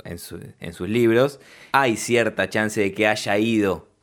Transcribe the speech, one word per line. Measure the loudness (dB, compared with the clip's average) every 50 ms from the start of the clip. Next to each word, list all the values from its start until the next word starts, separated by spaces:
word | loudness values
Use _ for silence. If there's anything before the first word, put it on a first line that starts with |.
| -14
en | -14 -14 -14
su, | -14 -14 -14 -14 -16 -16 -18 -14
en | -14 -14 -10
sus | -8 -6 -2
libros, | 0 2 4 4 4 4 4 2 0 -6 -20 -20 -20 -20 -10 -2 0
hay | 2 2 2 0
cierta | -2 -2 0 0 2 2 0 0 -2 -4 -2
chance | 0 -2 -2 -2 0 0
de | -2 -2 0
que | 0 0
haya | 2 0 0 -2 -2 0 0
ido | 0 2 2 2 2 0 0 -2 -6 _ _ _